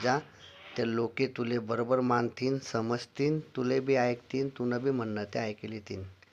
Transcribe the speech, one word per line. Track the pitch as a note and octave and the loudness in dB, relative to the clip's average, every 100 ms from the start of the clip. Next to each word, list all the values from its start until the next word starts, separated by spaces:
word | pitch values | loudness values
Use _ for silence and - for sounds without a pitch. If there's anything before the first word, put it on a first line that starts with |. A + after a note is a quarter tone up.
जा. | A#2+ C#3+ - - - - - - | 0 0 -2 -14 -20 -20 -10 -2
ते | A#2 A2+ | 0 0
लोके | A2+ - C3+ | -2 0 -2
तुले | B2+ A#2 A#2+ | 0 -2 -2
बरोबर | G#2+ A2+ A#2 C3 | 0 -2 2 2
मानतीन, | B2+ A#2+ A#2+ - C3 C3+ | 4 4 2 0 -2 -2
समजतीन, | - - A2+ A#2+ - - D3 D#3 | -2 -2 0 -2 -4 -2 0 0
तुले | D#3 - B2 C3 | -2 -2 0 2
बी | C3+ C3+ | 4 4
ऐकतीन, | B2 A#2+ - C3 C3+ | 4 0 -4 -2 -2
तुनं | - B2 B2 | -2 -2 0
बी | C3+ | 0
म्हणणं | C3 A2 G#2 | 0 0 -2
ते | G2+ A#2+ | -4 -4
ऐकेल | A2+ G#2 A2 | -4 -6 -8
येतीन." | A2 G#2 G2 F#2+ F#2+ - | -10 -8 -10 -10 -14 -20